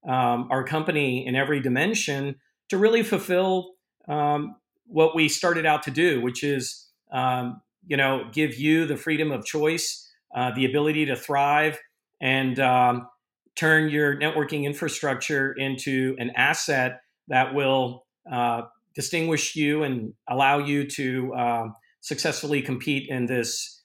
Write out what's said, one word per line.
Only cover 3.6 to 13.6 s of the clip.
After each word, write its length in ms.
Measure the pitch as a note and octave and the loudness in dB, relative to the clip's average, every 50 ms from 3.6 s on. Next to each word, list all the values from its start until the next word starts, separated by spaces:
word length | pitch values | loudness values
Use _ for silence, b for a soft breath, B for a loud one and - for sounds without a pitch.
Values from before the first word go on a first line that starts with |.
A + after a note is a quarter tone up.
| F3+ - - _ _ _ _ _ _ - | -2 -6 -16 _ _ _ _ _ _ -6
um, 480 | D3 D3+ D3 D3 D3 D3 D3 D3+ - _ _ _ _ _ _ | -2 0 0 2 0 0 -2 -6 -10 _ _ _ _ _ _
what 280 | _ - D#3 D#3+ D#3+ D#3+ | _ 2 4 4 4 6
we 140 | E3 D#3+ D3 | 4 2 2
started 360 | - - - F3 E3+ E3 D#3+ | 2 0 0 0 0 2 2
out 180 | D#3+ D3+ D3+ - | 2 2 2 0
to 60 | D3+ | -4
do, 300 | C3 C#3+ E3+ F3+ D3+ B2 | 0 2 4 4 4 2
which 240 | A#2 B2+ B2 - - | 0 -2 -4 -2 -2
is, 440 | C#3+ C#3+ C3+ A#2+ - - - - _ _ _ _ _ - | -2 -2 -2 -2 -6 -10 -12 -18 _ _ _ _ _ -4
um, 500 | C3 B2+ B2+ B2+ B2+ B2 A#2+ A2+ G#2+ _ _ _ _ _ | -2 0 0 0 0 -4 -6 -8 -12 _ _ _ _ _
you 100 | F3+ D3 | -4 0
know, 280 | C#3 C#3 C3+ C3+ C3 G#2+ A2 A2 | 2 2 2 2 -2 -4 -6 -2
give 220 | D3+ D#3 D3 A#2+ | -2 0 0 -2
you 320 | B2 C#3+ D3+ D#3 D#3+ E3 | -2 0 2 2 2 2
the 100 | D3 D3 | 0 -4
freedom 360 | - - E3 D#3 D3+ D#3 D#3 C#3 | -4 -2 -2 0 0 0 -2 -2
of 120 | A#2+ G#2+ | -4 -6
choice, 640 | - - D#3 D3 D#3 E3 E3+ - - - - B B B B B _ - | -4 -2 0 2 2 0 0 -4 -6 -8 -10 B B B B B _ -4
uh, 140 | B2 B2 B2+ A2+ | -2 -2 -2 0
the 120 | B2+ C3 | 0 0
ability 400 | B2+ B2+ D3 D3 D3+ D#3 D3+ D3+ | 2 2 2 2 2 2 0 0
to 100 | C#3+ C3 | 0 -2
thrive, 640 | A#2 - - D3 C#3 C#3 C#3+ D3 D3+ D3+ D#3 D3 - - _ _ _ _ _ _ _ | -4 -4 -2 0 2 2 4 4 4 2 2 0 -4 -14 _ _ _ _ _ _ _
and, 400 | D3+ C3 C3 C3+ C3+ C3 B2+ C3 | 0 0 2 2 2 0 0 2
um, 480 | C3+ B2+ B2+ B2+ B2 B2 B2 B2 A#2+ - _ _ _ _ _ _ _ _ _ | 4 4 6 6 6 4 2 0 -4 -12 _ _ _ _ _ _ _ _ _
turn 340 | - | -2